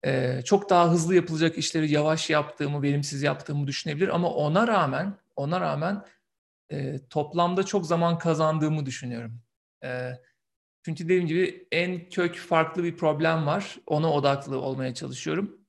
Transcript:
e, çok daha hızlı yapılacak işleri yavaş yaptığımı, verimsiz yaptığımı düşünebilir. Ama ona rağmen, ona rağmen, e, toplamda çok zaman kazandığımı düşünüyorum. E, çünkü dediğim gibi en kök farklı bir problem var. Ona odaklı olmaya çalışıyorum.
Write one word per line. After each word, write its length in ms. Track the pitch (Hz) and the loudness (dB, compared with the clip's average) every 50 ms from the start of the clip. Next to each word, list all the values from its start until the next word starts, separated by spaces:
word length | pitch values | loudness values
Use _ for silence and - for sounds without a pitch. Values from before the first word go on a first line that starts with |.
| - | -2
e, 360 | 143 135 131 131 127 127 131 123 | 0 0 0 0 0 -2 -2 0
çok 240 | - - 190 196 - | 2 2 2 4 6
daha 220 | 190 175 170 170 | 6 6 6 6
hızlı 240 | 165 175 160 165 190 | 6 4 4 4 4
yapılacak 420 | 180 170 175 160 156 160 165 160 - | 4 4 2 0 2 2 2 2 0
işleri 340 | 156 - - 165 156 151 | -6 -2 -2 0 0 2
yavaş 380 | 147 151 147 156 156 160 - - | 2 2 4 2 2 0 0 0
yaptığımı, 520 | 156 151 147 147 - - 147 143 143 147 | 0 0 0 -2 -4 -6 -4 -2 -2 0
verimsiz 420 | 143 143 143 143 143 143 147 139 139 | 0 0 0 0 -2 -4 -4 -2 -2
yaptığımı 440 | 143 151 143 - - 147 143 143 139 | -2 -2 -2 -6 -6 -4 -4 -2 -2
düşünebilir. 400 | 135 - - 165 147 143 190 190 | -4 -6 -6 -6 -2 -2 -2 0
Ama 220 | - 170 175 175 | 0 0 0 0
ona 380 | - - 147 151 156 185 226 233 | 0 0 0 2 2 2 2 4
rağmen, 500 | 226 196 165 139 131 135 170 196 202 - _ _ _ | 2 2 2 2 0 -2 -4 -4 -6 -10 _ _ _
ona 260 | - 185 202 170 185 | -6 -4 -2 -2 -2
rağmen, 440 | 180 160 147 143 156 180 202 202 - - _ _ _ _ _ _ _ _ _ _ _ _ | 0 -2 -2 -2 -2 -2 -4 -4 -8 -12 _ _ _ _ _ _ _ _ _ _ _ _
e, 280 | 160 143 139 135 143 135 139 _ | -8 -6 -6 -6 -6 -8 -10 _
toplamda 540 | - 156 147 147 156 170 175 175 180 190 190 | -4 -4 -4 -2 0 0 0 2 2 0 -2
çok 220 | 190 - 202 175 | 0 0 -2 0
zaman 320 | 151 170 165 170 170 170 165 | 0 0 2 2 2 0 0
kazandığımı 680 | - 170 160 147 160 156 156 160 147 156 156 156 147 | 2 0 2 2 2 2 2 2 0 0 0 -2 -4
düşünüyorum. 560 | 135 120 - - 123 120 117 117 113 113 117 _ _ _ _ _ _ _ _ - | -6 -8 -8 -8 -8 -8 -8 -10 -10 -14 -14 _ _ _ _ _ _ _ _ -10
E, 280 | 131 127 127 127 127 127 123 _ _ _ _ _ _ _ _ _ _ _ _ _ | -8 -8 -6 -6 -8 -10 -12 _ _ _ _ _ _ _ _ _ _ _ _ _
çünkü 180 | - 165 139 175 | -8 -8 -6 0
dediğim 240 | 165 180 185 175 165 | 2 2 2 4 2
gibi 400 | 160 175 185 190 - - - _ | 2 2 0 0 -2 -8 -10 _
en 380 | - 165 175 180 185 175 170 - | 0 0 0 0 -2 -6 -8 -8
kök 260 | - - 175 170 170 | -2 0 0 0 -2
farklı 480 | - - - 175 160 160 165 - 190 170 | -4 -4 2 2 2 2 2 0 -2 -2
bir 140 | 170 165 170 | -2 -2 0
problem 480 | 170 156 151 147 160 160 165 160 156 | 0 0 2 4 2 2 2 2 2
var. 320 | 143 151 196 196 - - - _ - | 0 0 0 -2 -6 -12 -14 _ -2
Ona 260 | 156 151 156 165 147 | 0 0 2 2 2
odaklı 480 | 147 139 143 139 139 139 147 135 131 | 4 4 4 2 2 -2 -6 -6 -4
olmaya 320 | 135 135 135 127 131 127 123 | -4 -4 -4 -4 -4 -6 -6
çalışıyorum. 640 | 120 - 139 131 123 - 156 156 170 202 202 - - _ | -6 -10 -10 -10 -8 -6 -4 -2 -2 -4 -4 -8 -14 _